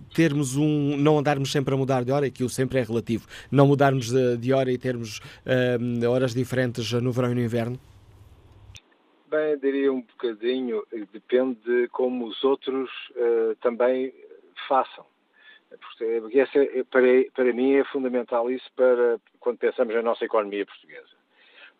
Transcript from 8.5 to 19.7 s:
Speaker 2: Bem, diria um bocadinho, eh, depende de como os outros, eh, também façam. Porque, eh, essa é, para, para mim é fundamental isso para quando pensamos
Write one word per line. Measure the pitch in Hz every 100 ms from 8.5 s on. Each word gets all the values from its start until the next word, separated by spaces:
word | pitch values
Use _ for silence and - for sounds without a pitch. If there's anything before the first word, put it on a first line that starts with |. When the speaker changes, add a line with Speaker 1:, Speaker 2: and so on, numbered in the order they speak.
| - - - _ _ _ _ _
Speaker 2:
Bem, | 151 151 147
diria | 139 135 139
um | 131
bocadinho, | 120 - 120 107 117 131 123 110 -
eh, | 113 101
depende | 107 - 123 131 117
de | 113 123 120
como | - 127 127 117
os | 95
outros, | 135 135 - 131 127 - -
eh, | 123 120 117 113 107
também | 123 117 123 131 131 - - - _ - -
façam. | 135 117 - - _ _ _ - - _
Porque, | - - -
eh, | 113 117 110 131
essa | 127 143
é, | 139 127
para, | 131 131 127 127 127
para | - 127
mim | 117 131
é | 139
fundamental | 131 143 127 123 117 120 120
isso | 127 -
para | - 127 123 120 117 - _
quando | 123 113
pensamos | 120